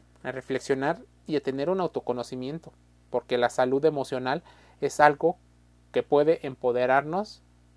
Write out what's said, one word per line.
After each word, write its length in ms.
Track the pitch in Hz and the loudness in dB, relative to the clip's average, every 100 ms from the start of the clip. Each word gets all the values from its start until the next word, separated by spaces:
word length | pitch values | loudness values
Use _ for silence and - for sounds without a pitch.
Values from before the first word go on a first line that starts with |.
| - _ | -6 _
a 80 | 131 | -10
reflexionar 720 | 131 - 131 - 135 139 180 - _ - | -10 -6 -6 -2 0 0 -4 -8 _ -6
y 80 | 147 | -4
a 80 | |
tener 260 | - 135 147 | -2 -4 -2
un 120 | 190 | -2
autoconocimiento, 880 | 170 - - 123 117 127 127 165 - - _ _ _ | -2 -4 -6 -6 -6 -10 -10 -10 -14 -20 _ _ _
porque 280 | 123 - 123 | -6 -2 0
la 120 | 120 | 0
salud 340 | - 127 135 156 | 2 0 2 2
emocional 580 | 147 131 131 127 156 - - - _ | 0 -4 -6 -4 -6 -8 -20 -20 _
es 180 | 143 - | -6 4
algo 380 | 147 143 160 - _ _ _ _ _ | 4 6 0 -2 _ _ _ _ _
que 120 | 123 | -4
puede 420 | - 143 151 170 143 | 2 4 4 2 -2
empoderarnos 960 | 131 123 120 127 135 147 180 208 - _ _ _ | -4 -2 0 2 2 2 -6 -8 -14 _ _ _